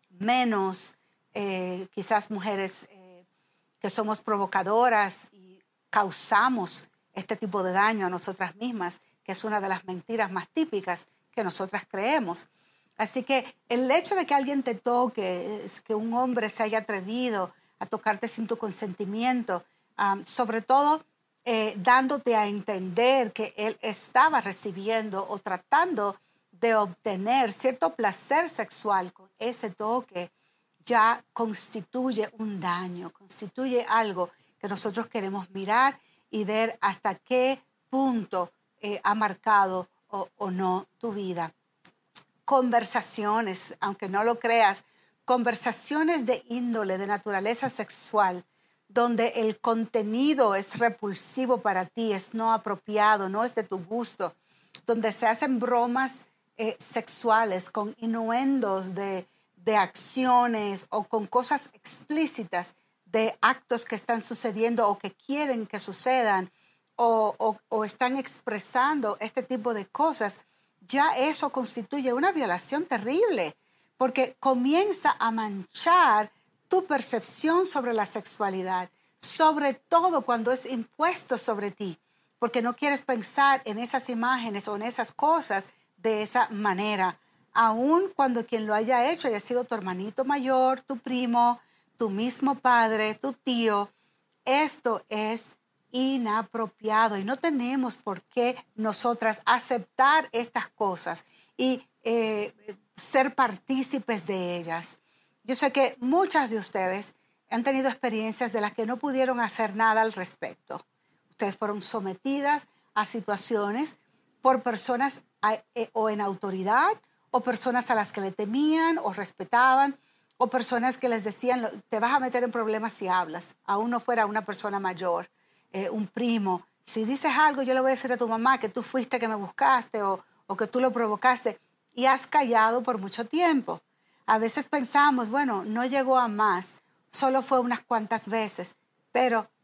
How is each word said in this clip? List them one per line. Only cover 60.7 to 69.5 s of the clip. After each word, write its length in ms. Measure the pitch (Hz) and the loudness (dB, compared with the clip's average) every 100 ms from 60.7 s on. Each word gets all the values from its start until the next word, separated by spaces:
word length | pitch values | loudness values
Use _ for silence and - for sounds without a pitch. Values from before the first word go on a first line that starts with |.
| 190 - | -4 -4
o 140 | 196 | -6
con 220 | 196 226 202 | -2 -4 0
cosas 440 | 247 240 285 - | 0 2 -2 -2
explícitas 1040 | - - - - 302 311 - 185 180 175 - _ _ _ | -6 -2 -2 -2 0 0 0 -2 -6 -6 -12 _ _ _
de 320 | 220 220 - | 0 0 2
actos 460 | 220 262 _ 233 - | 2 2 _ -4 -2
que 80 | |
están 260 | 214 - 226 | -6 -4 -2
sucediendo 640 | - 226 233 208 226 233 208 | -2 -2 -4 0 0 2 0
o 120 | 202 | 0
que 140 | 196 | -6
quieren 540 | - - 285 294 240 214 | -12 -6 -4 -2 -2 -4
que 120 | 214 | -6
sucedan 760 | - 185 254 262 220 190 180 _ _ _ _ - | -4 -2 2 2 4 2 -2 _ _ _ _ 0
o, 380 | 233 226 214 - | 2 4 2 0
o, 180 | 220 196 _ | -2 -2 _
o 140 | 220 208 | -4 -4
están 320 | - 247 269 | -2 -2 0
expresando 960 | 262 - - 208 - 254 269 302 214 202 | -4 -4 -4 -2 0 2 2 2 -2 -4
este 240 | 220 - | -6 -6
tipo 300 | 247 | -4